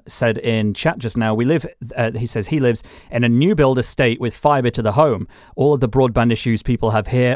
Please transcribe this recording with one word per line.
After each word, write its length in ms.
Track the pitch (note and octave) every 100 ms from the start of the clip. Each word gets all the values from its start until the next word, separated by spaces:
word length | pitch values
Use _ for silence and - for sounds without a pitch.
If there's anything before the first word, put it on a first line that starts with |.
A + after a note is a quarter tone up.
| -
said 320 | - A#2 G#2
in 360 | A#2 A2 G#2+
chat 240 | - D#3+ D3+
just 180 | A#2+ A#2+
now, 180 | A2
"We 100 | A2
live," 220 | B2 E3 - - A2+ -
uh, 160 | A2+
he 120 | A2 A#2
says 200 | A2+ G2
he 140 | D#3
lives 200 | C3 - - - -
"in 140 | A#2+
a 40 | A#2+
new 280 | A#2+ F3 E3+
build 240 | C3+ B2+
estate 400 | - - B2 A#2+
with 120 | A#2+ -
fibre 340 | D3 C#3+ A#2+
to 100 | B2
the 120 | G#2+
home. 340 | G#2+ D#3 F#2+ - - - -
All 180 | C#3
of 60 | C#3
the 80 | A#2+
broadband 420 | B2+ B2+ A#2 A#2
issues 300 | A2+ A#2+ A2
people 280 | - - A2
have 160 | G#2+ F#2+
here 260 | B2 B2